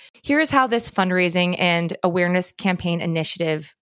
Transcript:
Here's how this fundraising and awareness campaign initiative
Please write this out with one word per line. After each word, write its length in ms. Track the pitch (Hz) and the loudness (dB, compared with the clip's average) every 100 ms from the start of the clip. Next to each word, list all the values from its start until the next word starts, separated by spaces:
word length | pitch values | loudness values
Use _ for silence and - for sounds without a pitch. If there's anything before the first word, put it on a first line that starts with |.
| - _ | -20 _
Here's 280 | - 285 311 | -2 0 2
how 160 | 277 262 | 2 2
this 240 | 233 - | 0 -2
fundraising 640 | - 185 185 180 175 180 180 | 0 2 2 2 2 0 2
and 380 | 180 170 170 190 | 0 2 -2 -2
awareness 480 | 185 175 175 180 180 | -2 0 2 0 -2
campaign 500 | - 196 180 175 170 | -4 -2 0 -2 -2
initiative 720 | 170 165 160 - 165 156 151 - | -2 -2 -4 -4 -2 -4 -6 -20